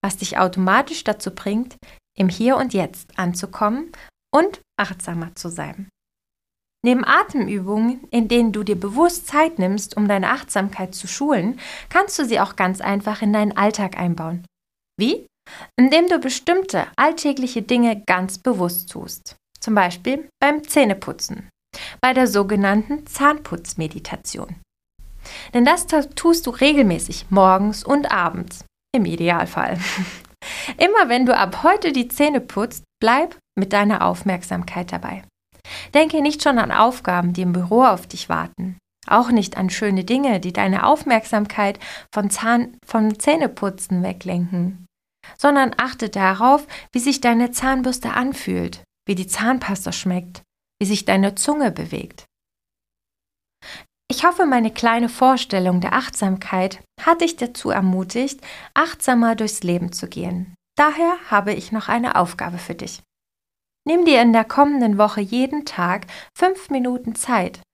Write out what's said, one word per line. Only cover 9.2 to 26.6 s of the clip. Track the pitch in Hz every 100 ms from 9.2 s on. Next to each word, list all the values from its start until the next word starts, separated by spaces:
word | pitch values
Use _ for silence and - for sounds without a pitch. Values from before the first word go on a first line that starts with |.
| -
Zeit | 294 320 330
nimmst, | 185 202 196 -
um | 208
deine | 202 190
Achtsamkeit | 170 - - 196 - 185 -
zu | 185
schulen, | - 285 254 180 254 - - -
kannst | 330 403 -
du | 269
sie | 226
auch | 185 -
ganz | 185 190
einfach | 190 202 202 214
in | 208
deinen | 214 208 -
Alltag | 202 214 196 190
einbauen. | 175 165 165 175 175 _ _ _ _ -
Wie? | 220 392 - _ - - - -
Indem | 254 302 349
du | 339
bestimmte | 262 254 - 359 381 185 - -
alltägliche | 285 320 294 285 254 240
Dinge | 214 247 240 214 -
ganz | 180 190 190
bewusst | - 202 175 175 -
tust. | - 180 - - - _ _
Zum | - 214
Beispiel | 180 180 - 277 311 _
beim | 277 302
Zähneputzen, | 302 - 247 196 - - - - - _ _ - - -
bei | 254
der | 262 254
sogenannten | 202 202 208 196 208 220 294 302
Zahnputzmeditation. | - 285 302 - 170 - - 160 - - - - - - 170 _ _ _ _ - - - - -
Denn | 240 247
das | 339 330
tu-, | 311 294 -
tust | 339 330 254
du |
regelmäßig | 226